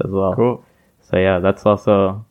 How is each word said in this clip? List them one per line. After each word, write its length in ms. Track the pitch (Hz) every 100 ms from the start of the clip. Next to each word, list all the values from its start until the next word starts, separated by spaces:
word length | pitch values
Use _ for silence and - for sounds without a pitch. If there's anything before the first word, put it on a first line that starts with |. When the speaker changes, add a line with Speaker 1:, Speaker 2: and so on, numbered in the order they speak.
| -
Speaker 1:
as 60 |
well. 220 | 98 95 92
Speaker 2:
Cool. 280 | 117 120 _ _ _ _
Speaker 1:
So 160 | _ 92
yeah, 220 | 92 92
that's 260 | 92 95 107
also 580 | 101 - 101 98 101 110